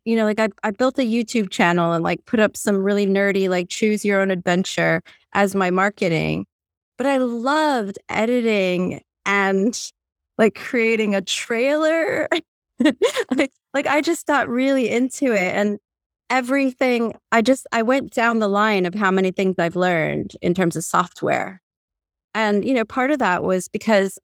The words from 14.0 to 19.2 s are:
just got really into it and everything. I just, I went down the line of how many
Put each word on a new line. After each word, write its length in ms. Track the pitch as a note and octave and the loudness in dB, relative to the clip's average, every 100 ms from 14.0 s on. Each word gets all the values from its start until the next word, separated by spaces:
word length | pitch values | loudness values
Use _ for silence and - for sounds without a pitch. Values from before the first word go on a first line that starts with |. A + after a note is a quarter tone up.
just 260 | D4+ F4 - | 0 -2 0
got 200 | C#4 - | 0 0
really 440 | A#3+ C4+ C4+ A3+ | 0 0 2 0
into 420 | A#3 B3+ - C4+ | 0 -2 -2 0
it 220 | G#3 F3+ G3 | 0 0 0
and 240 | G#3 G#3 _ _ _ _ - | -2 -2 _ _ _ _ -4
everything. 840 | B3+ B3 C#4 C4+ B3+ B3+ A#3+ A3+ - - | -2 0 0 0 0 0 0 -2 -6 -2
I 100 | A3+ | 2
just, 240 | A3+ C4 - | 4 2 0
I 100 | A#3 | -2
went 320 | A3+ C#4 - | 2 0 -2
down 240 | - A#3 A3+ | 0 0 2
the 100 | G#3 | 0
line 380 | G3+ G#3+ G3+ F3 | 2 2 2 0
of 80 | |
how 160 | G#3 G3 | 0 0
many 220 | F#3+ | 2